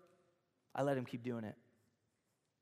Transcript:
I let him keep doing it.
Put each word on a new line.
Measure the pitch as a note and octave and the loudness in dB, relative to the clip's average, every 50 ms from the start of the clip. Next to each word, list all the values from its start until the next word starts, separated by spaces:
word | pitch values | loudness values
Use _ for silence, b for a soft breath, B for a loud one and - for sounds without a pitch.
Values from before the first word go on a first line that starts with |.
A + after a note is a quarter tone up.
| - - - _ _ _ _ _ _ _ _ _ _ _ - | -20 -20 -20 _ _ _ _ _ _ _ _ _ _ _ -2
I | - C3+ | 2 4
let | C#3+ C#3+ C3 | 4 4 2
him | B2 | 2
keep | - - B2 A#2 | -2 -4 -4 -4
doing | B2 A#2+ A#2 A2 | -2 -4 -2 -4
it. | G#2 - - - _ _ _ _ _ _ _ _ _ _ _ _ _ _ _ _ _ _ _ | -6 -8 -10 -16 _ _ _ _ _ _ _ _ _ _ _ _ _ _ _ _ _ _ _